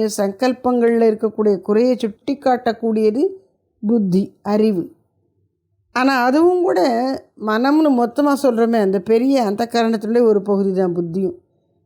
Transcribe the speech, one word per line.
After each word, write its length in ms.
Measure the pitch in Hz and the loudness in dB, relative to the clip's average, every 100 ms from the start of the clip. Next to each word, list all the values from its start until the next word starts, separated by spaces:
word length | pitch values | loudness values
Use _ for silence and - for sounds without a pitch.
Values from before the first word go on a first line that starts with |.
| 220 | -2
சங்கல்பங்கள்ல 1000 | 208 196 196 254 254 254 247 233 233 226 | -2 -6 -2 -4 -2 -2 0 2 2 2
இருக்கக்கூடிய 480 | 214 220 214 214 196 | 0 -4 -2 0 0
குறையை 320 | - 214 247 247 | 0 0 2 0
சுட்டி 360 | 220 - - 277 | -4 -8 -8 -4
காட்டக்கூடியது 880 | 262 247 240 226 226 220 214 220 370 381 _ _ _ _ | -2 -2 -2 -4 -2 0 0 0 -2 -4 _ _ _ _
புத்தி, 400 | 208 233 196 185 196 _ | -2 0 2 0 -2 _
அறிவு. 420 | - 214 220 190 151 _ _ _ _ _ _ _ _ _ _ 247 | -4 0 0 0 -6 _ _ _ _ _ _ _ _ _ _ -2
ஆனா, 180 | 262 262 | 0 0
அதுவும் 380 | 247 285 339 359 | 2 2 2 2
கூட 160 | 349 370 320 233 262 269 - - | 0 0 0 0 -2 -6 -12 -10
மனம்னு 520 | 214 214 262 302 311 | -4 -2 2 2 2
மொத்தமா 420 | 247 240 240 294 277 | 2 0 0 0 0
சொல்றோமே, 440 | 277 226 233 233 | 0 2 2 2
அந்த 200 | 196 196 | 0 0
பெரிய 440 | 180 226 262 277 | 0 0 2 2
அந்த 200 | 214 208 233 | 0 -2 -4
காரணத்தினுடைய 580 | 233 226 226 214 233 | -2 0 -2 -2 2
ஒரு 180 | 233 208 | 2 2
பகுதி 300 | 196 196 196 | 0 -2 0
தான் 220 | 185 185 175 | 0 -2 -2
புத்தியும். 420 | 170 175 185 - _ _ _ _ | -4 -4 -4 -6 _ _ _ _